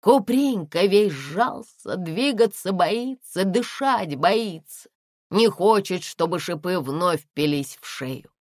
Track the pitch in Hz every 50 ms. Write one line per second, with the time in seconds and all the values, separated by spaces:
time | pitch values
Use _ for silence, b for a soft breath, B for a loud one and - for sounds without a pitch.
0 | - 196 247 277 196 - 240 262 277 277 254 202 160 151 - 170 185 202 185 202
1 | 214 202 156 135 139 139 151 185 233 - - - 226 - _ _ - - 107 185
2 | 180 160 160 185 254 285 262 202 233 220 208 - - 185 196 180 180 160 202 233
3 | 240 254 262 254 _ - - 180 190 196 180 226 240 - - - 269 269 269 220
4 | 196 165 143 131 147 175 202 220 233 208 170 160 151 - - - - _ _ _
5 | _ _ _ _ _ _ - 190 226 226 - - 170 208 220 202 196 - 185 180
6 | - - - - 165 160 165 175 - - 175 156 151 180 185 180 139 127 135 156
7 | 175 180 170 147 - _ _ - 147 151 147 143 139 - - - - - - -
8 | 135 127 131 - - _ _ _